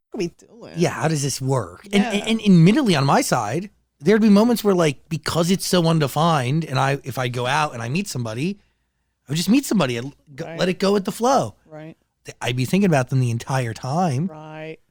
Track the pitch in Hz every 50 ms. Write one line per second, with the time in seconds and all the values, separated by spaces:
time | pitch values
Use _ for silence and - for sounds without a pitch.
0 | _ _ - 247 180 175 - _ - _ - 240 208 113 80 170 170 139 104 110
1 | 120 160 160 147 139 143 127 - 131 131 135 131 104 85 87 - - - - 202
2 | 202 233 196 208 208 220 226 220 214 208 185 170 160 180 220 302 294 214 175 139
3 | 139 139 160 226 247 - 165 127 110 104 117 165 202 214 - _ _ _ _ _
4 | 143 160 214 226 214 226 202 202 214 240 240 226 - 208 196 175 170 156 139 -
5 | - _ 160 151 - - - 156 175 165 196 180 - - - 180 170 165 165 160
6 | 151 131 - 147 160 170 165 147 123 120 143 160 160 - 127 135 135 135 139 139
7 | - 139 123 - 127 127 120 123 120 123 135 156 151 147 135 120 113 117 135 175
8 | 208 - - 139 120 113 110 117 143 180 202 - _ _ _ _ _ _ _ _
9 | _ _ _ _ _ - 139 160 180 - 214 285 277 - 269 202 151 127 123 117
10 | 120 139 143 _ _ - 143 127 160 156 165 - 165 180 180 - 196 190 196 208
11 | 190 208 185 - 214 254 277 254 135 107 - _ _ _ 156 151 156 160 - -
12 | _ _ _ _ _ - - _ - 120 123 127 127 - - 190 208 190 160 139
13 | 123 - 139 131 127 120 113 113 - - 135 135 127 113 110 - - 127 135 170
14 | 190 170 127 127 165 190 156 151 156 156 156 156 156 160 160 - _ _